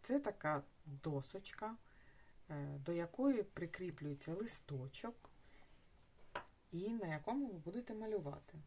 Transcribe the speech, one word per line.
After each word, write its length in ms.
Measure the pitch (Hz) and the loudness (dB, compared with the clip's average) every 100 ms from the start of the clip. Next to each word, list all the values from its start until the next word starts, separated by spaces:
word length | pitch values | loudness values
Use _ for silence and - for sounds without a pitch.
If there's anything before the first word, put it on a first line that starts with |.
Це 180 | - 277 | 6 4
така 420 | 277 202 151 156 - - 151 | 4 0 2 2 0 -14 -10
досочка, 880 | 139 160 143 139 196 202 - 214 226 - - - - - - - | -4 0 0 -2 -8 -10 -4 -4 -4 -12 -20 -20 -20 -20 -20 -6
е, 280 | 147 143 143 | -2 -2 -2
до 140 | 135 | 2
якої 500 | 170 170 - 269 247 | 2 2 6 8 8
прикріплюється 920 | 202 - 165 - 185 - 147 139 - | 4 -2 -4 -2 -4 -2 -2 -2 -2
листочок, 960 | 170 226 - - 139 131 - 233 233 - - - - - - - - - - - - - - - | -2 -2 -4 -4 -4 -4 -6 -6 -8 -16 -20 -18 -18 -18 -20 -20 -20 -20 -18 -8 -8 -8 -18 -6
і 180 | 165 202 | -2 0
на 180 | 233 180 | 2 2
якому 400 | 151 175 262 269 | 2 2 4 2
ви 120 | 180 | 0
будете 360 | 151 220 240 | -2 -4 -2
малювати. 640 | 214 220 208 147 143 - 160 | -4 2 2 2 -4 -8 -14